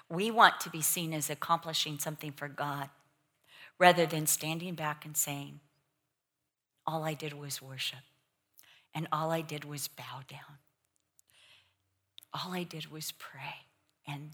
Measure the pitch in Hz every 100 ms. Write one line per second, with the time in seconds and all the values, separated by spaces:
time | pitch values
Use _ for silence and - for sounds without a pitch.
0 | - 170 220 226 190 - 175 165 151 180
1 | 165 156 139 147 - 165 165 156 156 147
2 | 160 151 151 139 143 135 143 143 139 -
3 | _ _ _ _ _ - - - 180 175
4 | 160 160 156 - 156 165 180 156 151 147
5 | 156 147 - 143 143 143 _ _ _ _
6 | _ _ _ _ _ _ _ _ - 160
7 | 156 151 156 143 143 - 131 131 - 131
8 | - _ _ _ _ - - - _ 156
9 | 160 151 160 165 156 151 147 143 - -
10 | 120 127 135 139 - 143 _ _ _ _
11 | _ _ - - - - _ _ _ _
12 | _ - - 151 175 180 170 160 156 156
13 | 151 - - 135 - - - _ _ _
14 | - 143 151